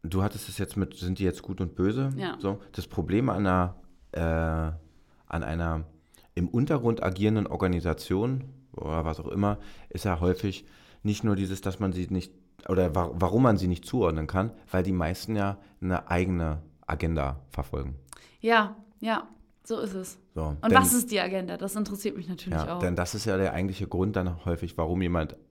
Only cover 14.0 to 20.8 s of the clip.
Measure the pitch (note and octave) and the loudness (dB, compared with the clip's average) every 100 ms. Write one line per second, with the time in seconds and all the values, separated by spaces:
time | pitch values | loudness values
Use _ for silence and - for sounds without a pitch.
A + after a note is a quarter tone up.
14 | F#2 D#2 D#2 F#2 G#2+ - - F#2 F2+ F#2 | 2 2 -2 0 -2 -4 -4 -2 0 0
15 | E2 F2 - G#2 G2 G2+ - _ F#2 F2+ | 0 -4 -4 -2 -2 -4 -14 _ -2 -2
16 | - F2 F#2 F2+ D#2+ D2+ - _ - D2+ | 0 0 2 0 0 -4 -8 _ -8 -2
17 | E2 D#2+ C2+ C2+ - - - C#2+ B1+ C#2 | 0 0 0 -4 -8 -8 -6 -6 -6 -10
18 | C2+ - - _ A3 A3+ G#3 G#3+ - _ | -14 -20 -20 _ 2 2 2 -4 -20 _
19 | G#3+ A3 - - - _ - A3 A3+ F#3+ | -4 -4 -4 -20 -20 _ -8 -6 -4 -6
20 | F3+ - _ - A2 D2 A3+ - | -10 -14 _ -6 -4 -2 6 8